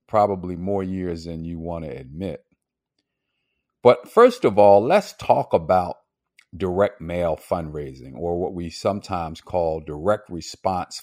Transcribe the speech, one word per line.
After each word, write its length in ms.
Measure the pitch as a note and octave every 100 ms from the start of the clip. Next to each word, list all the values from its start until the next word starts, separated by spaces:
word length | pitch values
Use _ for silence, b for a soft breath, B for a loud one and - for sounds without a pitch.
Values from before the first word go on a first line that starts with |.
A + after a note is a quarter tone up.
| _
probably 480 | A2 G#2 G2 F2+ F2
more 260 | F#2 G2
years 440 | F#2 F#2 F#2 E2+ E2
than 200 | E2 E2
you 140 | E2+
want 260 | E2 E2+ D#2+
to 60 |
admit. 520 | C2 C2 D2 F#2+ C#2+ _ _ _ _ _ _ _ _ _ _ _ _ _ _
But 260 | B2 B2 -
first 340 | - B3 A#3+
of 140 | C#3 G2+
all, 260 | G2+ G2+
let's 300 | A#2 G3 -
talk 400 | - - B2+ C3
about 440 | F#2+ D#2+ F#2 F2 - _ _ _ _ _ E2
direct 420 | F#2 F2+ G2+ -
mail 380 | E2 F2 E2+ D#2
fundraising, 800 | - F2+ D#2+ D2+ C#2+ C2 B1+ B1
or 240 | E2+ F2
what 160 | F2+ F2+
we 160 | E2+
sometimes 680 | - G#2+ G2 - F#2 E2 E2
call 420 | - F2+ E2 D#2+
direct 500 | D#2 D2+ F2 G#2 -
response 680 | F2 - - F#2+ F#2 - -